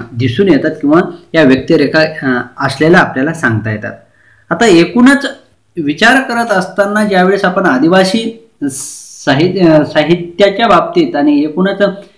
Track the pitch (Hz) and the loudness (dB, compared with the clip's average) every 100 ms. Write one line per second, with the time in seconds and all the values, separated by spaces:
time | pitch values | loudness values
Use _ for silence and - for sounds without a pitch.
0 | - 120 127 - 196 139 156 - 143 165 | -8 -4 -4 0 2 2 0 -4 0 0
1 | - - - 165 135 131 - 160 139 160 | 0 -10 -4 0 2 2 2 0 2 0
2 | 156 - 135 123 - - 135 - 156 180 | -2 -4 -4 -4 -6 -8 -8 0 2 4
3 | 127 131 147 160 123 110 110 104 104 - | 2 -2 -4 -4 -4 -2 -4 -8 -10 -16
4 | _ _ _ _ - - 226 170 175 233 | _ _ _ _ -8 0 4 4 2 4
5 | 254 269 - - _ _ _ 175 147 151 | 4 4 -2 -12 _ _ _ -8 -6 0
6 | 226 262 - 233 208 185 185 - 202 214 | 2 2 -2 -4 -2 -2 -2 -4 -2 0
7 | 202 185 185 196 180 190 185 127 160 190 | 0 2 2 2 0 0 0 2 2 2
8 | 185 226 226 - _ - 143 - - - | 2 -2 -4 -10 _ -8 -8 -8 -12 -16
9 | - - 143 135 180 190 170 151 135 156 | -20 -8 -2 0 0 2 4 4 2 -2
10 | 151 175 - - 196 - 220 170 - 180 | 0 -2 -2 0 0 2 2 2 2 0
11 | 147 147 147 143 151 151 190 196 196 185 | 0 0 2 2 0 -2 -2 0 -2 -2
12 | - | -18